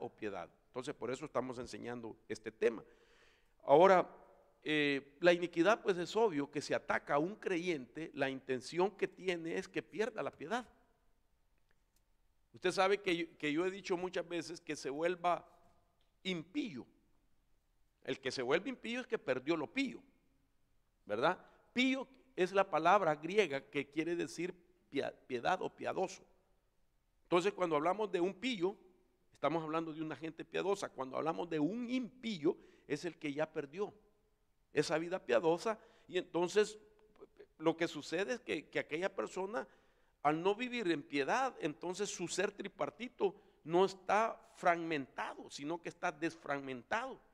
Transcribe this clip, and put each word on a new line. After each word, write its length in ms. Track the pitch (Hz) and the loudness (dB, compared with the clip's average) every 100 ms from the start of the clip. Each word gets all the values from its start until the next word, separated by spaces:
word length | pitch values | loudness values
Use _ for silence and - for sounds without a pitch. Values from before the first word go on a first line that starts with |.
o 80 | 123 | -12
piedad. 400 | - 107 92 85 _ _ | -8 -8 -8 -10 _ _
Entonces, 260 | 123 127 | -10 -10
por 160 | - 117 | -8 -6
eso 160 | 131 151 | -6 -4
estamos 320 | 123 131 120 | -4 -4 -8
enseñando 580 | 120 107 117 123 113 - - | -10 -10 -10 -10 -10 -14 -10
este 220 | 110 110 | -10 -10
tema. 320 | - 226 110 - _ _ _ - _ _ _ | 0 0 0 -8 _ _ _ -20 _ _ _
Ahora, 440 | - 143 190 180 - - - - _ _ | 6 10 10 8 4 -6 -20 -20 _ _
eh, 540 | - 151 143 139 135 - | -2 2 2 0 -4 4
la 120 | 170 | 6
iniquidad, 500 | 175 175 170 170 226 | 6 2 2 4 4
pues, 160 | 226 180 | 2 0
es 180 | 165 214 | 0 2
obvio 340 | 226 147 139 | 2 2 -2
que 120 | 151 | -4
se 120 | - | -2
ataca 400 | 123 - 107 - | -2 0 -2 2
a 40 | 147 | 2
un 180 | 170 214 | 2 -2
creyente, 720 | - 175 180 156 123 151 160 | -2 -2 0 -4 -6 -12 -10
la 160 | 143 135 | -2 -2
intención 600 | 135 - 127 - 165 196 | -2 -4 -4 -2 0 0
que 160 | - 180 | 0 -6
tiene 500 | - 185 170 165 185 | -4 -4 -2 -2 -4
es 100 | - | -4
que 140 | 151 | -6
pierda 400 | - 156 226 214 | -6 -4 -4 -4
la 80 | 135 | -6
piedad. 360 | - 147 233 220 _ _ _ _ _ _ _ _ _ _ _ _ _ _ _ _ _ _ | -8 -6 -6 -6 _ _ _ _ _ _ _ _ _ _ _ _ _ _ _ _ _ _
Usted 180 | 117 180 | -4 -2
sabe 260 | 180 190 202 | 4 4 4
que 180 | 190 170 | 0 -2
yo, 100 | 170 - | -2 -4
que 140 | 151 | -2
yo 140 | 147 185 | 0 0
he 40 | |
dicho 260 | 196 190 175 | -4 -4 -2
muchas 300 | 185 180 165 | -2 -4 -4
veces 340 | 175 143 170 | -6 -6 -12
que 140 | - | -8
se 140 | 147 135 | -6 -6
vuelva 580 | 143 170 175 175 165 - - - _ _ _ _ _ | -2 -2 0 0 0 -4 -20 -20 _ _ _ _ _
impío. 640 | 190 175 - 294 262 127 - _ _ _ _ _ _ _ _ _ _ _ | -6 -6 -4 -6 -6 -8 -14 _ _ _ _ _ _ _ _ _ _ _
El 160 | - 139 | -8 -6
que 100 | 127 | -6
se 100 | 135 | -4
vuelve 300 | 123 170 226 | 0 0 -2
impío 300 | 247 220 240 | -8 -6 -6
es 60 | 233 | -6
que 120 | 220 | -6
perdió 360 | 139 127 131 | -2 -2 0
lo 120 | 165 135 | -2 -2
pío, 360 | 262 269 - - _ _ _ _ _ _ _ _ _ | -4 -4 -6 -18 _ _ _ _ _ _ _ _ _
¿verdad? 340 | - 104 151 185 - - _ | -4 0 2 0 -8 -20 _
Pío 340 | 240 262 262 - - _ - | 2 2 2 -4 -16 _ -2
es 160 | 180 | 0
la 180 | 196 190 | 2 2
palabra 440 | 151 165 202 165 151 | 2 6 6 6 0
griega 440 | 160 208 170 135 | 0 2 2 -2
que 300 | - 143 135 | -4 -6 -4
quiere 260 | 156 160 175 | -4 -2 -2
decir 380 | 156 - 180 - _ _ _ | -4 -4 -6 -6 _ _ _
pia-, 240 | 139 117 - - | -2 -2 -6 -8
piedad 340 | - 160 185 | -2 0 0
o 80 | - | -2
piadoso. 540 | - 120 143 185 - - _ _ _ _ _ _ _ _ _ | -4 -4 -2 -2 -4 -18 _ _ _ _ _ _ _ _ _
Entonces, 280 | _ 180 170 | _ 2 2
cuando 240 | - 180 147 | 0 0 2
hablamos 340 | 160 196 214 | 2 0 -2
de 100 | 180 | 0
un 120 | 180 | 0
pío, 420 | 190 247 220 180 208 - _ _ _ _ | 0 -4 0 -2 -2 -14 _ _ _ _
estamos 280 | _ 143 160 | _ 0 0
hablando 300 | 156 160 165 | -2 -4 -4
de 80 | 156 | -6
una 160 | 156 135 | -8 -6
gente 260 | 160 156 | -8 -10
piadosa. 440 | 160 160 170 196 - | -6 -2 0 -2 -4
Cuando 300 | - 131 127 | -6 -6 -2
hablamos 320 | 147 185 175 | -2 -2 -4
de 100 | 160 | 0
un 300 | 147 233 233 | 0 -2 -2
impío, 640 | 254 226 - 226 180 151 - - - - | -4 -4 -8 -8 0 0 0 -8 -20 -6
es 180 | 147 | -4
el 140 | 170 - | -4 -6
que 160 | 151 | -6
ya 180 | 143 160 | -2 -4
perdió 400 | 160 139 170 196 - _ _ _ _ _ _ _ | -4 -8 -6 -8 -8 _ _ _ _ _ _ _
esa 240 | 135 151 160 | 0 2 0
vida 220 | 170 185 | -2 -6
piadosa. 540 | - 220 170 170 170 160 - - - | 2 4 4 2 0 -4 -10 -20 -6
Y 100 | 180 | -4
entonces, 640 | - 165 175 196 208 - - _ _ - - - - - | -2 0 2 4 2 -2 -20 _ _ -20 -20 -20 -20 0
lo 180 | 160 165 | 0 2
que 100 | 165 | -2
sucede 480 | 151 - 165 208 | -2 -6 -4 -2
es 60 | 240 | -4
que, 300 | - 170 - | -4 -6 -2
que 80 | 147 | -4
aquella 360 | - 151 190 | -4 -4 -4
persona, 540 | - 208 - 190 247 202 - _ _ _ _ | -4 -6 -6 -6 -6 -8 -14 _ _ _ _
al 200 | 143 160 | 0 2
no 120 | 185 | 2
vivir 360 | 208 247 240 185 | 0 -2 -2 -2
en 120 | 151 | -2
piedad, 520 | 139 139 135 226 262 - | -2 -2 0 0 0 -2
entonces 480 | 160 - 170 185 202 | -6 -4 -8 -6 -6
su 180 | - 170 | -4 -4
ser 260 | - 202 | -2 -2
tripartito 800 | - 190 - 143 - 151 - 202 - - _ | -4 -12 -4 -6 -6 -14 0 0 0 -12 _
no 200 | 143 170 | 0 4
está 560 | 190 190 - 196 226 - - | 4 2 2 4 4 -2 -14
fragmentado, 960 | - 185 170 165 151 127 - 214 - - | 0 2 2 0 -2 -4 -6 -8 -8 -14
sino 320 | - 143 170 | -10 -8 -6
que 80 | 180 | -8
está 200 | - 180 | -4 -4
desfragmentado. 1120 | 156 160 - - 143 135 127 - 220 262 214 - | -2 -4 -4 -6 -6 -4 -10 -4 -4 -4 -10 -18